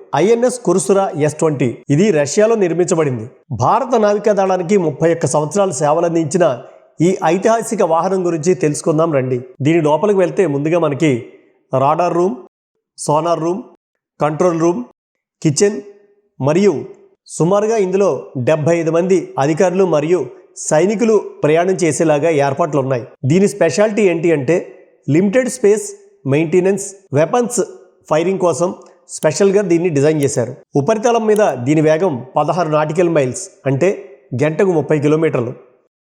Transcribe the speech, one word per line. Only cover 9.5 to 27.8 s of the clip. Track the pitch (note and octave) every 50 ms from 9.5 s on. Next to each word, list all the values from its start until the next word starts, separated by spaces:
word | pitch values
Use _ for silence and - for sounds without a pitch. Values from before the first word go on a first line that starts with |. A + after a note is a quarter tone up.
| - - C3
దీని | C#3+ E3 E3+ D#3
లోపలికి | D3+ D3+ - G#3+ G#3+ G#3 F#3+ F3+
వెళ్తే | E3 D#3 G3+ F#3+ D#3 C#3+
ముందుగా | C#3 C#3+ D#3+ F3 F3 E3
మనకి | D3+ C#3+ B2+ E3 D#3 C3 A2+ - - - - _ _ _ _ _ _ - C3 C3+
రాడార్ | C#3 D#3 E3 F3 F3 E3 E3+
రూమ్, | F3 F#3+ B3 B3 A3 - _ _ _ _ _ _ _ _ _ -
సోనార్ | - - D3 D3+ D#3 E3+ E3+ D#3+ D#3+
రూమ్, | E3+ F3+ A3 B3+ - - _ _ _ _ _ _ _ _ - D3
కంట్రోల్ | D3+ D#3 D3 F3+ F3+ E3 E3 D#3+
రూమ్, | E3+ F3 A#3+ B3 - _ _ _ _ _ _ _ _ _ _ -
కిచెన్ | D#3+ C3 - G3+ G3+ G#3+ B3 - - - - _ _ _ _ _ _ _ -
మరియు | C3+ C#3 D#3 F#3 G#3 G3+ D#3 B2 - - - - - _ _ _ _ - -
సుమారుగా | - D#3 F3 G3 G#3 G#3 G#3+ A#3 A3 G3
ఇందులో | F3+ F3+ G3+ G3+ F3+ C#3 B2 - - - C#3 A#2+ A2+
డెబ్బై | D#3 D#3 D3 D#3 E3+ E3+
ఐదు | E3 D#3+ D#3+
మంది | E3 F3+ F3+ F#3+ E3+ - - - - C#3
అధికారులు | D3 D#3+ D3+ G3 F3+ F3 F#3+ G3 F3+ D#3
మరియు | D3 C#3+ D#3+ F#3 F3 C3 - - - - _ _ - - -
సైనికులు | D#3 D#3 F3 G3 A3+ F#3+ A#3+ A3 A3 G3 - - - - -
ప్రయాణం | D3 D#3 E3 F3 F#3+ F#3 D#3 F3+
చేసేలాగా | D#3+ C#3+ - E3+ D#3 D3+ D3 C#3+ E3+ E3 C#3+ C#3
ఏర్పాట్లు | C#3 C3 - F3 D#3+ C#3+ C#3+ C3
ఉన్నాయి. | C3 C3+ A#2+ A2 - - _ - B2+
దీని | D3+ F#3+ G3+ G3 -
స్పెషాలిటీ | - E3+ E3 - G3+ G#3 A3+ G#3 A3+ G#3+ F#3 E3+
ఏంటి | E3 D#3 F3 D#3+
అంటే | D3 C3 B2 E3 F#3+ - - - - - _ _ _ _ - C#3
లిమిటెడ్ | E3 G3 G#3 F#3+ B3+ C4 B3 -
స్పేస్ | - - G3 G#3+ G#3+ G#3 - - - _ _ _ _ - C3 C3+
మెయింటెనెన్స్, | D3+ E3 D#3 E3 F#3 F3 F#3+ G3+ G3 G3 - - - _ _ - C#3
వెపన్స్ | D#3+ D#3+ - B3 A#3+ G3+ - - F3+ - - -